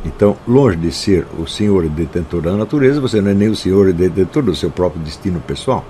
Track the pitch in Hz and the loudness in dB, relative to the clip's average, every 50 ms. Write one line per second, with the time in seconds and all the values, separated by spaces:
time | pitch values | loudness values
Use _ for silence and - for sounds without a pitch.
0 | - 82 - - 104 104 98 - - - 120 135 143 120 90 80 82 85 - - | -8 -10 -2 2 2 2 2 0 -2 2 4 4 4 4 2 2 -2 -4 -4 -4
1 | - 104 95 85 76 - - 78 82 - - - 104 104 98 92 82 78 76 78 | 0 2 2 2 0 -4 -8 -8 -8 -8 -4 -2 0 2 2 2 2 0 -2 -4
2 | 82 73 - 87 85 - 87 85 76 85 95 104 110 107 - 147 135 131 143 147 | -4 -4 -4 -6 -6 -4 -4 -4 -2 -2 -2 -2 -2 -2 0 2 2 2 2 2
3 | 131 120 110 107 98 101 101 98 104 110 107 - - 92 92 101 98 95 87 82 | -2 0 0 0 2 2 2 2 2 2 0 -2 0 2 4 4 4 4 4 2
4 | 90 92 82 95 92 85 - 151 135 101 82 - - 82 73 - 90 90 - 85 | 0 0 2 0 -2 0 0 0 0 0 -2 -2 -4 -4 -2 -2 -2 -2 -2 -6
5 | 80 76 76 - - 95 90 80 69 - 69 - - 135 123 95 - | -10 -10 -12 -8 -6 -4 -4 -4 -4 -6 -8 -6 -2 -4 -4 -4 -4